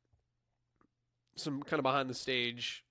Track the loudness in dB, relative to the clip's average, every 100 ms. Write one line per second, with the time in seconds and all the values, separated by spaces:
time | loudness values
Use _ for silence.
0 | _ _ _ _ _ _ _ _ _ _
1 | _ _ _ -8 -4 -4 0 2 4 4
2 | 2 -2 0 0 0 -2 -6 -8 -14